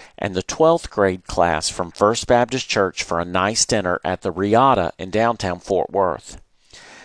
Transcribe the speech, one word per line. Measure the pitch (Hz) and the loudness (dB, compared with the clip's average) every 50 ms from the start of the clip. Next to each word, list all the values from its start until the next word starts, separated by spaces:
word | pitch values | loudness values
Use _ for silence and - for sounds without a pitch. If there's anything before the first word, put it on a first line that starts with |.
| - - _ - | -20 -20 _ -8
and | - 101 92 | -8 -4 -4
the | 90 | -4
twelfth | - - - - 156 160 170 170 - - | -6 -6 0 2 4 4 4 2 -2 -6
grade | - 110 98 95 92 92 _ - | 0 2 2 2 2 -2 _ -8
class | - - 85 85 80 78 - - | 0 0 2 2 2 0 -2 -6
from | - - 90 85 | -6 -6 -8 -8
First | - - 104 104 117 - - | -2 2 2 2 2 2 0
Baptist | - 123 120 123 113 - 127 - - | 2 2 2 2 0 -2 -6 -6 -4
Church | - 113 98 92 - - - | 0 0 0 0 -2 -6 -8
for | - 85 85 | -4 -4 -4
a | 87 | -4
nice | 87 90 92 92 104 117 - - - | -2 -2 0 0 0 0 -2 -2 0
dinner | 123 107 92 90 90 - - | 0 0 0 0 -2 -2 -2
at | 82 92 - - | -4 -6 -4 -4
the | 98 | -6
Riata | 82 90 98 104 107 117 131 135 127 104 87 78 - - | -4 -2 0 2 4 4 6 4 4 2 0 -2 -4 -8
in | 87 95 | -12 -4
downtown | 87 107 113 117 117 107 - 92 87 90 | -2 0 0 0 0 -2 -4 -6 -6 -6
Fort | - - 98 87 73 - | -4 -2 -2 0 -2 -2
Worth. | 87 98 98 90 73 - - - - - - _ _ _ _ _ - - - - - - - | -2 -2 0 0 -2 -4 -10 -16 -20 -20 -20 _ _ _ _ _ -20 -20 -20 -20 -20 -20 -20